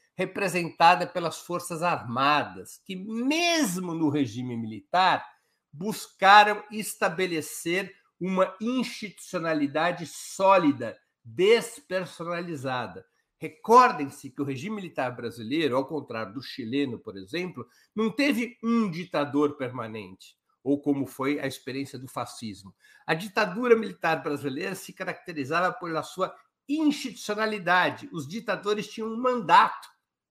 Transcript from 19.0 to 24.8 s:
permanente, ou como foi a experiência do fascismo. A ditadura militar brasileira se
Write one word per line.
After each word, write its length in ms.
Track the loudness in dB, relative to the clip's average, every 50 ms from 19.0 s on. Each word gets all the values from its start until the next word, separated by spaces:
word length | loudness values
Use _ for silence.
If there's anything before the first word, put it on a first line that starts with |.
| -8 -4 -2 -2 -2 0 2 2 2 2 0
permanente, 800 | -2 -6 -6 -6 -8 -8 -8 -8 -10 -12 -12 -16 -20 -20 -20 _ _ _ _ _ _ -2
ou 180 | -2 -2 0
como 260 | 2 0 0 0 0
foi 340 | -6 -4 -4 -2 0 0 0
a 60 | -2 -6
experiência 500 | -6 -8 -10 -8 -8 -6 -8 -8 -10 -14
do 80 | -14
fascismo. 640 | -12 -8 -8 -8 -8 -10 -12 -10 -10 -12 -12 -16 -20 -20 _ _ _ -20 -10 _
A 100 | -2 -2
ditadura 600 | -2 -4 -4 0 0 0 0 0 -2 2 2 2
militar 480 | 2 0 -6 -8 -4 -2 -2 -2 -2 -2
brasileira 540 | -4 -6 -4 -4 -6 -6 -6 -6 -8 -8
se 160 | -10